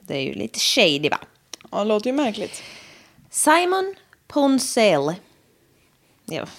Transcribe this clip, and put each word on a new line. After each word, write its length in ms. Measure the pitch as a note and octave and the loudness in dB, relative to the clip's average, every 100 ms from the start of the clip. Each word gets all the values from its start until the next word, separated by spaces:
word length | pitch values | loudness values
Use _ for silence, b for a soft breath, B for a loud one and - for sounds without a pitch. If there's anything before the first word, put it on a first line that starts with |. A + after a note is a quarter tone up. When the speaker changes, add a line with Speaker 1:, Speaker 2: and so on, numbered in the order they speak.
Speaker 1:
Det 160 | - C#3 | -10 -6
är 40 | |
ju 140 | C3 | -6
lite 240 | - - - | -6 -8 -4
shady, 500 | - - F3+ C#3+ D3 | 0 4 4 4 0
va? 100 | - - _ _ - - | -2 -6 _ _ -20 -8
Speaker 2:
Ja, 60 | F#3+ | -4
det 60 | |
låter 260 | G#3 G#3+ A#3+ | 0 0 0
ju 60 | C#4 | -2
märkligt. 460 | B3+ G#3 F3+ - B B B B B B _ | -2 -4 -8 -12 B B B B B B _
Speaker 1:
Simon 640 | - - E4 F4+ F#4+ F#4+ F#4+ _ _ - | -2 2 4 2 0 -4 -8 _ _ -6
Ponsel. 880 | D4 C#4 C4+ - A#3+ G#3+ D3+ C#3+ F3+ b b b _ _ _ _ _ _ _ | 0 2 2 0 2 4 4 0 -4 b b b _ _ _ _ _ _ _
Jag 240 | - D#3 - | -12 -10 -10